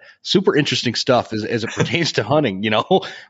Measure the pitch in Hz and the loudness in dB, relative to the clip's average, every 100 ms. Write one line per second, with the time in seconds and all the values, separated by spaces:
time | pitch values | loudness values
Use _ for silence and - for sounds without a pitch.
0 | - _ - - 202 147 147 123 123 107 | -6 _ 0 2 4 2 2 0 -2 -2
1 | - 123 - 110 107 117 107 - - 165 | 0 0 0 -4 -4 -4 -4 -4 -2 0
2 | 170 - 107 147 139 95 107 107 - 185 | -2 -2 0 2 2 0 0 0 2 0
3 | - - - | 0 -12 -6